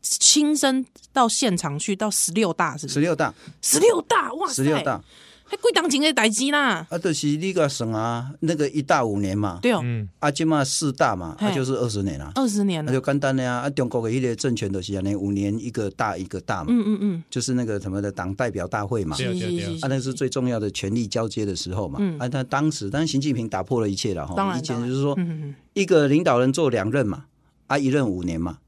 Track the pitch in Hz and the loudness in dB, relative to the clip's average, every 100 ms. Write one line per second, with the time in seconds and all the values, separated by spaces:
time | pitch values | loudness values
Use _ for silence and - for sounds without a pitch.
0 | - - - 302 294 302 277 262 254 - | -2 2 6 6 4 2 2 2 -2 -12
1 | - 269 233 - 247 180 160 143 - 190 | -4 2 2 2 0 0 -2 -4 -2 -2
2 | 214 - - 170 180 165 165 147 139 135 | 0 0 0 0 0 0 -2 -2 -4 0
3 | 165 156 143 - - - - 294 427 370 | 0 2 -2 -2 -20 -6 0 6 6 4
4 | - 427 - 285 359 262 135 156 147 117 | 2 0 0 -4 -4 0 2 2 0 -4
5 | - - - - _ - 480 370 320 262 | -8 -20 -20 -20 _ 0 2 4 2 2
6 | 302 254 220 214 269 294 269 175 170 175 | 2 4 2 2 2 2 2 0 -2 -2
7 | 180 156 147 151 185 180 147 139 113 110 | 0 0 0 0 0 2 2 0 -2 0
8 | 113 120 127 147 156 160 143 151 143 156 | 0 -2 -6 -4 -2 0 0 -2 2 2
9 | 117 101 98 98 101 87 240 208 120 117 | 4 0 0 0 -2 0 0 2 0 -4
10 | 101 _ 147 143 160 151 135 - 151 127 | -6 _ -2 0 2 2 2 0 -2 2
11 | 135 95 82 160 208 165 127 127 120 101 | 2 2 -6 -2 0 0 0 0 0 0
12 | 98 69 71 - 262 208 202 170 151 131 | -2 -4 -6 0 0 2 0 0 0 0
13 | 127 139 139 131 127 123 139 143 127 120 | 2 0 2 0 0 -2 -2 -2 0 0
14 | 113 127 127 113 135 117 101 98 92 95 | 0 0 0 0 0 0 -2 -4 -4 -4
15 | 98 101 101 101 101 107 110 117 104 - | -2 -2 -2 0 0 -2 -4 -4 -4 -2
16 | 110 90 95 95 - 95 - 240 208 208 | -4 -2 -6 -8 -6 -4 0 0 2 0
17 | 202 170 160 127 123 123 120 104 95 95 | 0 -2 -6 -6 -2 -2 0 -4 -4 -4
18 | 101 95 90 98 123 95 87 107 101 117 | -4 -4 -6 -2 -2 -2 -4 -4 -2 -2
19 | 87 76 - 92 - - - 160 139 135 | -2 -4 -4 -4 -4 -4 -4 -4 -2 -2
20 | 131 123 131 135 123 113 104 95 98 113 | -4 -4 -2 0 -2 0 -2 -4 -2 -2
21 | 113 117 110 113 104 90 87 95 92 - | -2 -2 -4 -2 -4 -4 -4 -4 -4 -2
22 | 196 151 123 135 123 135 156 151 101 139 | -2 -2 -4 -4 -2 0 0 -2 -4 -2
23 | 160 135 147 120 113 95 95 123 107 95 | 0 0 0 -2 -2 -4 -2 0 0 0
24 | 117 87 71 92 196 175 156 117 120 131 | -2 -4 -4 -2 -2 -2 -4 -4 -2 -2
25 | 143 143 170 160 147 139 _ - 190 170 | 0 0 -2 -4 -10 -12 _ -2 4 4
26 | 143 147 170 123 127 135 151 113 101 135 | 6 4 4 4 4 4 2 2 2 2
27 | 113 80 - _ _ _ _ 135 135 143 | 0 -2 -10 _ _ _ _ 0 2 2
28 | 123 90 90 82 87 78 | 2 0 -2 -2 -4 -6